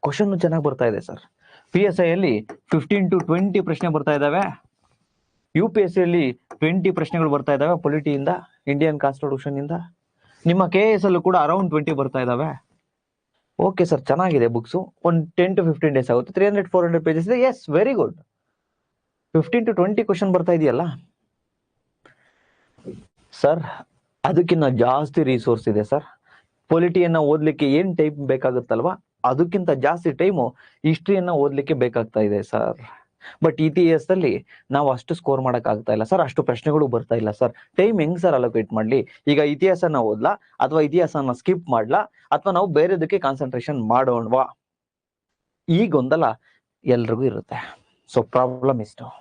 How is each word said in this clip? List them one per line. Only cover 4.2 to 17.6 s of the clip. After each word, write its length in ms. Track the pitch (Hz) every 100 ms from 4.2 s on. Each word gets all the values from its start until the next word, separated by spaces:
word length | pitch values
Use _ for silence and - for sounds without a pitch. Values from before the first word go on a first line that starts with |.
| 143 165 202 226 _ _ _ _ _ _ _ _ _ 151
ಯು 60 | 208 214
ಪಿ 60 | 190
ಎಸ್ 80 | 180
ಸಿ 60 | 175
ಅಲ್ಲಿ 200 | 175 135 123 _ -
ಟ್ವೆಂಟಿ 300 | 156 185 185 170
ಪ್ರಶ್ನೆಗಳು 320 | 156 170 160 143
ಬರ್ತಾ 180 | 139 139
ಇದಾವೆ 180 | 147 175 156
ಪೊಲಿಟಿಯಿಂದ, 460 | 151 151 143 139 180 - _ -
ಇಂಡಿಯನ್ 260 | 143 160 151 143
ಕಾನ್ಸ್ಟಿಟ್ಯೂಷನ್ 520 | 135 147 131 139 139
ಇಂದ. 120 | 143 170 170 _ _ _ _ _ 165
ನಿಮ್ಮ 140 | 175 180 185
ಕೆ 80 | 214 214
ಎಸ್ 100 | 196
ಅಲ್ಲೂ 120 | 180 160
ಕೂಡ 80 | 180 147
around 220 | 180 185
ಟ್ವೆಂಟಿ 200 | 151 151 143
ಬರ್ತಾ 180 | 135 131 123
ಇದಾವೆ. 240 | 123 151 139 _ _ _ _ _ _ _ _ _ - 180
ಓಕೆ 160 | 190 175
ಸರ್, 100 | 147 -
ಚೆನ್ನಾಗಿದೆ 380 | 143 185 147 117 117
ಬುಕ್ಸ್. 240 | 120 185 185 _ 170
ಒಂದ್ 120 | 165 156 -
ಟೆನ್ 160 | 180 190
to 40 | 170
ಫಿಫ್ಟೀನ್ 240 | 156 156 135
ಡೇಸ್ 120 | 127
ಆಗುತ್ತೆ, 200 | 120 - -
ತ್ರೀ 80 | 196
ಹಂಡ್ರೆಡ್, 200 | 202 190
ಫೋರ್ 120 | 185 170
ಹಂಡ್ರೆಡ್ 180 | 170 160
ಪೇಜಸ್ 200 | 160 175
ಇದೆ. 80 | 240 262
ಎಸ್, 120 | -